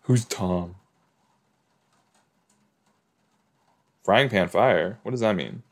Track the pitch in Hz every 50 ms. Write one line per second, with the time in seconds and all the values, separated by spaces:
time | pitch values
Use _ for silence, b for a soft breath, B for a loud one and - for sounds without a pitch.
0 | _ - 127 120 113 - - - 101 90 90 90 87 87 92 95 _ _ _ _
1 | _ _ _ _ _ _ _ _ _ _ _ _ _ _ _ _ _ _ _ _
2 | _ _ _ _ _ _ _ _ _ _ _ _ _ _ _ _ _ _ _ _
3 | _ _ _ _ _ _ _ _ _ _ _ _ _ _ _ _ _ _ _ _
4 | _ - 98 117 139 135 110 98 90 85 - 95 113 131 104 82 78 90 110 -
5 | _ - 127 123 113 110 104 87 67 53 - 117 - _